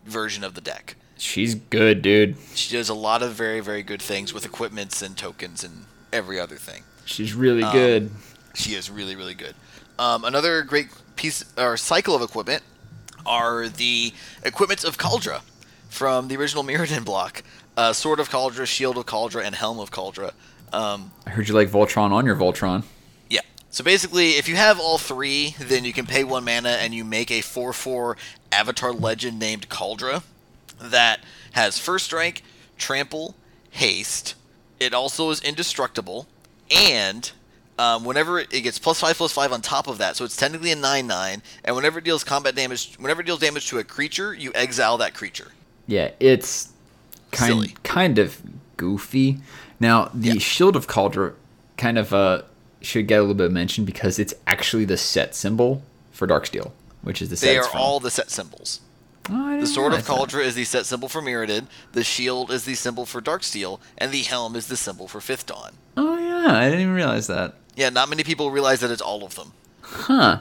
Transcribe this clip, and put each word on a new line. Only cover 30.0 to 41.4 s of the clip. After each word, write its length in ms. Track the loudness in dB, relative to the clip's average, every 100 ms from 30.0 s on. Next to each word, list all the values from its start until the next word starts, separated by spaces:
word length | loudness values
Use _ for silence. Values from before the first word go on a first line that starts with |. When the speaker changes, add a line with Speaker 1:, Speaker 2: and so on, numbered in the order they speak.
| -4 -6 -8 _ _ -20 -20 -20
Speaker 1:
that 420 | 0 4 6 4 -6 -20 -4
has 260 | 2 2 2
first 260 | -2 -2 -2
strike, 380 | -2 -2 -4 -18 -20 -20 -10
trample, 580 | -4 -4 -4 -6 -10 -14 _ _ _
haste. 640 | 0 0 2 -4 -6 -8 -12 _ _ _ _
It 140 | 0
also 360 | 0 -2 -2 -2
is 100 | -2
indestructible, 840 | -4 -4 -4 -2 -4 -4 -8 -12 -12 _ _ _ _
and, 600 | 4 6 4 0 -2 -10 -14 _ _ _ 0
um, 240 | 2 2
whenever 360 | 0 0 0 0
it, 140 | -2
it 80 | -2
gets 180 | -2 -2
plus 200 | 0 2
five, 180 | 2 2
plus 140 | 0
five 200 | 0 0
on 80 | 0
top 260 | -2 -2 -4
of 100 | -2
that, 160 | -2 -2
so 80 | -8
it's 100 | -2
technically 360 | -2 -2 -2
a 40 | 0
nine 320 | 0 0 0
nine, 340 | -4 -4 -6